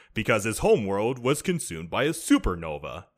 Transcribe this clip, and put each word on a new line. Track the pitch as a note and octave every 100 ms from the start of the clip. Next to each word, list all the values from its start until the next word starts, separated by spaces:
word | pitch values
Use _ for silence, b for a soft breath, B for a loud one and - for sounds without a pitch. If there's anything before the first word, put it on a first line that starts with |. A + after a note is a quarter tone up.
| b
because | - A2 A2+
his | G#2+ G#2+
homeworld | G#3+ G#3 G2 G2 A2 C3
was | A#2+ D3
consumed | - F3 - D#2+ E2
by | F#2+
a | C#3+
supernova, | E3 - - A#2 F2 E2 D2 D2 D#2 -